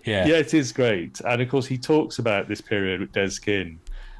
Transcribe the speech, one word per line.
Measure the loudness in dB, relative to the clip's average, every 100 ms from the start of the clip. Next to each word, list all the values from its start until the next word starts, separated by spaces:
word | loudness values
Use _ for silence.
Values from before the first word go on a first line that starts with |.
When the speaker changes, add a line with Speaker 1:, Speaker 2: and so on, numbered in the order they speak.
Speaker 1:
Yeah. | -2 2 4
Speaker 2:
yeah, | 4
it | 4
is | 2 2
great. | 2 2 2 -4 -6
And | -2 -2
of | 0
course, | 0 -2
he | -4
talks | 2 2 2 -2
about | 0 0 0
this | -6
period | -4 -2 0 -2
with | -2
Des | -2 -2 -2
Kin, | -2 -2 -2 -10 -12 -12 -14